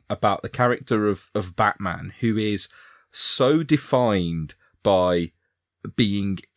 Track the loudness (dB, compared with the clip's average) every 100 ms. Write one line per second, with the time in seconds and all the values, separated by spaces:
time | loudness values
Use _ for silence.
0 | -8 -2 0 0 -4 0 0 0 0 0
1 | 0 -2 -4 -8 -6 0 0 0 -4 -6
2 | -10 -4 -2 0 -2 -4 -6 -16 -20 _
3 | _ -6 -4 0 2 2 2 0 2 2
4 | 2 2 0 -4 -8 -12 _ _ 2 4
5 | 4 2 -2 _ _ _ _ _ -8 -2
6 | 0 0 -2 -4 -8